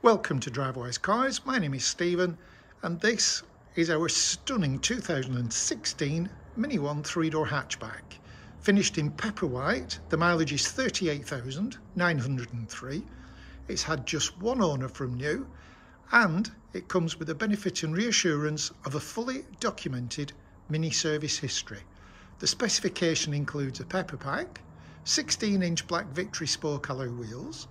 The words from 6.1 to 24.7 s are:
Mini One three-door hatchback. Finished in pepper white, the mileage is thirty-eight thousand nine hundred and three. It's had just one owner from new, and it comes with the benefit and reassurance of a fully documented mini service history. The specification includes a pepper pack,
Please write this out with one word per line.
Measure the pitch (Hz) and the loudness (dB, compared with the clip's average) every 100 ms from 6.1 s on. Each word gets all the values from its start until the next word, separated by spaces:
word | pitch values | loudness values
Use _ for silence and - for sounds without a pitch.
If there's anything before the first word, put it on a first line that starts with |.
| 160 180 - - | 0 -2 -6 -12
Mini | - 277 233 | -4 0 0
One | 143 147 | 0 -2
three-door | 147 175 160 156 | -2 0 2 2
hatchback. | 143 147 - - 110 - - - - - - - | 0 0 -2 -8 -8 -12 -14 -20 -18 -18 -18 -2
Finished | - 202 190 - | 6 6 6 2
in | 147 | -2
pepper | - 220 208 170 | -2 -4 -2 -2
white, | 127 143 247 262 - - | 0 0 0 -2 -8 -2
the | 151 | 4
mileage | 170 170 160 | 4 6 4
is | 139 - | 2 0
thirty-eight | - 262 - 175 147 143 | 2 0 2 0 0 -4
thousand | 135 123 135 220 - - - | -6 -6 -2 -2 -4 -8 2
nine | 175 160 | 4 4
hundred | 123 135 117 | 2 0 -2
and | 120 113 | -6 -8
three. | - 123 151 - - - - - - - | -10 -6 -6 -8 -14 -18 -18 -18 -16 -6
It's | - | -4
had | - 156 120 | 0 -2 0
just | 156 131 - | -2 -2 -2
one | 202 262 | -2 4
owner | 185 139 131 | 2 2 -4
from | - 131 | -4 -4
new, | 123 143 185 277 - - - - - - | -2 -2 -2 -4 -14 -20 -20 -20 -20 4
and | 233 208 160 220 - - | 6 6 4 0 -4 -10
it | 190 - | -10 0
comes | 185 165 - | 2 2 -2
with | 160 | -4
the | |
benefit | 147 220 208 190 - | -2 0 2 0 0
and | 160 | 0
reassurance | 160 240 214 180 147 151 151 - - | 2 4 4 4 2 2 0 -4 -6
of | - | -4
a | 139 | -4
fully | - - 240 262 - - | -4 -4 -4 -4 -8 -4
documented | 226 - - 127 123 - 143 - - - - | -4 -2 -4 -4 -4 -4 -6 -8 -20 -20 -4
mini | 156 160 | 0 2
service | - 165 151 151 - | 2 2 2 0 -2
history. | 139 - - 104 - - - - - - | -2 -4 -6 -12 -14 -20 -20 -20 -20 -4
The | - | -2
specification | - 226 - 196 - 170 156 156 | 2 2 2 0 2 2 2 0
includes | 147 143 147 139 123 | 0 0 -2 -4 -4
a | |
pepper | 131 185 185 135 | -4 -4 -4 -6
pack, | 139 262 359 - - | -4 -4 -4 -10 -18